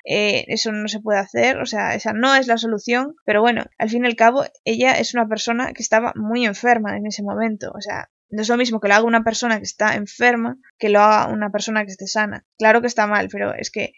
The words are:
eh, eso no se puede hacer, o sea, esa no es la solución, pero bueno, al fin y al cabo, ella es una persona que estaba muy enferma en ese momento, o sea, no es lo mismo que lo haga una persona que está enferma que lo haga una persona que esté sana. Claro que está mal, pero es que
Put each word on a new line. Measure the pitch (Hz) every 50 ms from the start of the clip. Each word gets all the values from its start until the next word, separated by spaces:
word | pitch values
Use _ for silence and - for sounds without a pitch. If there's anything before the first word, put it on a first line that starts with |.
| _
eh, | - 147 208 208 208 196 123 - -
eso | - 214 - 226 214
no | 214 208 208
se | 202 214
puede | 220 220 208 196
hacer, | 196 - - 240 233 254 269 -
o | -
sea, | 226 226 208 196 - -
esa | 214 - 220 214
no | 214 247 269 277
es | 269 262
la | 247 233
solución, | 226 233 233 220 208 - 240 240 247 262 294 320 _ -
pero | - 208 208 220
bueno, | 240 226 - - - _ -
al | - 220
fin | 226 240 247
y | 240
al | 226
cabo, | 226 226 233 247 277 - - _ _ -
ella | - 226 226 247 262 -
es | - 226 - -
una | 240 226 214
persona | 220 214 - 233 233 240 254 - -
que | - 226
estaba | - 220 220 233 - -
muy | - 214 214 226 247 240
enferma | 214 202 - 247 247 240 220 214 202 202
en | 208 208
ese | 214 202 - 202
momento, | 202 202 208 226 226 214 202 - - -
o | 214
sea, | 208 208 196 - - _ _ _ _ _ 202
no | 214 214
es | 214
lo | 240
mismo | 240 254 240 226 220
que | -
lo | 202 202
haga | 214 226
una | 233 233 226 220
persona | 226 220 - 247 233 220
que | 208 202
está | - - - 214 214 214
enferma | 208 208 - - - 233 247 240 233 226 240 254 - _ _ _ -
que | 220 208
lo | 208 202
haga | 208 214 214 214 - - 220
una | 214 208 202
persona | 208 208 - 226 220 214 208
que | 196
esté | 190 - 196
sana. | 196 - 220 214 208 202 202 _ _ _ -
Claro | 220 220 220 233
que | 240
está | 240 233 226 214 208
mal, | 208 202 190 196
pero | 202 202 202 202 -
es | - - - -
que | 214 - - _